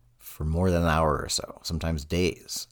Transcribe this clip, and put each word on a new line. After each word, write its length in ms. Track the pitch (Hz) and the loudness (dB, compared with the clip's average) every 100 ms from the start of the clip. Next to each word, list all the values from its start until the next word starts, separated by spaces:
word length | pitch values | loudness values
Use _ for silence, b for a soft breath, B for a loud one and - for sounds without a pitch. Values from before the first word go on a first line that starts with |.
| _ _ | _ _
for 280 | - - | -16 -6
more 260 | 78 82 92 | -2 2 2
than 120 | 87 | 4
an 60 | 85 | 4
hour 300 | 80 78 69 | 4 2 0
or 100 | - | -2
so, 320 | - - - | -6 -6 -12
sometimes 440 | - 82 82 78 73 | -6 -4 -2 -4 -2
days. 600 | 85 90 - - - - | 0 0 -2 -10 -12 -10